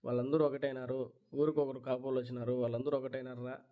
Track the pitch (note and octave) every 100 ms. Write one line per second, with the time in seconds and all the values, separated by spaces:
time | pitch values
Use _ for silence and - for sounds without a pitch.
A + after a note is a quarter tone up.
0 | B2+ B2 B2+ D#3 D3 C3+ C#3 C3 B2+ C3
1 | A#2+ - _ C3+ D3+ D3+ C#3 C3 A#2+ B2+
2 | C3+ C3 A#2+ B2 A#2 B2+ A#2+ A#2+ C3+ C#3
3 | C3 C3 B2+ B2 B2 C3+ _